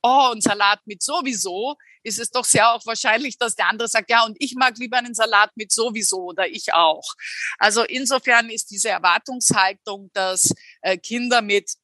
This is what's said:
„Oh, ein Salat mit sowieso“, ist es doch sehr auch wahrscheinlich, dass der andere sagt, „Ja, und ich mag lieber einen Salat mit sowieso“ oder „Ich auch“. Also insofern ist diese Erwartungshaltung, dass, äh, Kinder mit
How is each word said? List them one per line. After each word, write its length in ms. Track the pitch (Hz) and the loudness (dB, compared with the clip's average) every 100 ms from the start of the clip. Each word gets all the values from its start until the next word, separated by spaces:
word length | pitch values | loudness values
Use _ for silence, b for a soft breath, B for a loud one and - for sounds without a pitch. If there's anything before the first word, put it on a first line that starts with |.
„Oh, 280 | 240 269 262 | 4 4 4
ein 80 | 226 | 2
Salat 380 | 214 208 202 208 | 0 2 2 0
mit 180 | - 196 | -4 -8
sowieso“, 720 | - 320 269 226 185 180 247 294 b b | -4 -4 -4 -4 -6 -4 -6 -6 b b
ist 160 | 220 202 | -10 -8
es 120 | 233 | -4
doch 140 | 247 | -4
sehr 300 | - 233 226 | 2 4 4
auch 100 | 233 | 2
wahrscheinlich, 540 | 220 226 220 220 277 - | -4 -4 0 0 -2 -4
dass 180 | 233 - | -6 0
der 120 | 180 | -2
andere 200 | 214 233 | 0 -2
sagt, 220 | 226 - | -2 2
„Ja, 140 | 233 | 2
und 120 | 226 214 | 2 -2
ich 160 | 262 | -8
mag 220 | 247 254 220 | 0 0 0
lieber 220 | 247 254 | -4 -4
einen 160 | 240 | -4
Salat 360 | 220 220 214 214 - | -2 2 4 4 0
mit 160 | 214 | -4
sowieso“ 520 | - 233 220 196 185 | -2 -2 -2 -4 -4
oder 220 | 180 175 180 | -6 -4 -4
„Ich 280 | 160 - | -4 -2
auch“. 400 | 165 165 156 - - B B B B | 2 4 2 -6 -14 B B B B
Also 240 | 208 214 | 2 2
insofern 680 | 226 254 262 262 262 233 226 | 0 -2 -2 -2 2 2 2
ist 200 | 226 - | -8 -10
diese 200 | 202 220 | -6 -4
Erwartungshaltung, 1200 | 185 180 185 - 254 - 214 190 202 - 202 196 | 0 2 0 -2 -2 0 4 2 0 -10 -12 -8
dass, 400 | 202 190 185 - - B B | -4 -2 0 0 -2 B B
äh, 160 | 185 190 | -4 -2
Kinder 420 | - 240 247 240 | -4 -6 0 0
mit 320 | 208 202 196 - | 2 0 0 -16